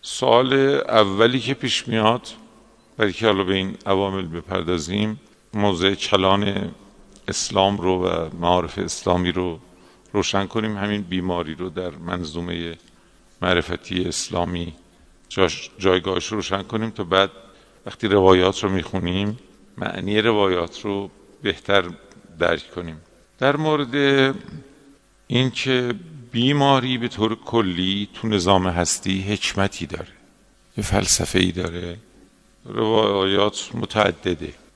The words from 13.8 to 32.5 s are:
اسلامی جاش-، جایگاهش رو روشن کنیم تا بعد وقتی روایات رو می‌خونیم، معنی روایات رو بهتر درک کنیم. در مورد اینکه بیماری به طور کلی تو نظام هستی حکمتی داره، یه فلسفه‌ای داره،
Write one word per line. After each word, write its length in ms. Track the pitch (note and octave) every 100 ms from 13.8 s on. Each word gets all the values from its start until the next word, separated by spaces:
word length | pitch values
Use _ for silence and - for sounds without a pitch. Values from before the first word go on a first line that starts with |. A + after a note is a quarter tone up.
| - F2+
اسلامی 680 | F2 E2+ - F2+ F2 F2 E2+ D#2+ _ _ _ _ _
جاش-، 400 | - F2+ - - -
جایگاهش 480 | F#2+ F#2 E2+ F#2 -
رو 100 | G#2+
روشن 260 | F2 G2
کنیم 260 | G2 A2 A2+
تا 140 | G#2+
بعد 260 | F2+ F#2+ F#2+ - - - _ _ -
وقتی 220 | - A2
روایات 560 | G2+ F#2 F#2 F#2 G2
رو 60 | G2+
می‌خونیم، 680 | F#2+ E2 F#2+ F2 F2+ G#2 A#2 - - - -
معنی 440 | A2 F#2+ F#2 G#2
روایات 600 | A2 G#2+ G2 F2+ E2+ -
رو 280 | G#2+ G2 G2 - - _
بهتر 420 | A#2+ - - G2+ F2 E2+ - - - D#2+
درک 320 | E2+ E2 -
کنیم. 300 | - E2+ D#2 - _ _ _
در 160 | C3 C#3+
مورد 800 | D#3 D3+ C3+ C#3 C#3 C#3 C3+ C3+ - D2+ - - - _ _ _ _
اینکه 680 | A#2+ C3 - C3+ B2+ B2 G#2+ E2+ C#3+ A#2
بیماری 680 | A#2 B2 C#3+ C#3 C3+ B2+ B2+
به 100 | A#2
طور 280 | - A2 A2+
کلی 760 | - A#2 G2 F2 F#2 G2+ G2+
تو 140 | - A2+
نظام 400 | G#2 F2 F#2+ F#2
هستی 540 | F2 F2 - F#2+ F#2+
حکمتی 640 | G2 G#2 - - G2 - E2+
داره، 220 | - - - _ _ _ _ _ -
یه 60 |
فلسفه‌ای 680 | G#2 F#2+ F2+ - E2+ F#2+ F#2
داره، 460 | F2 F2 F2 F2 F#2 - _ - _ _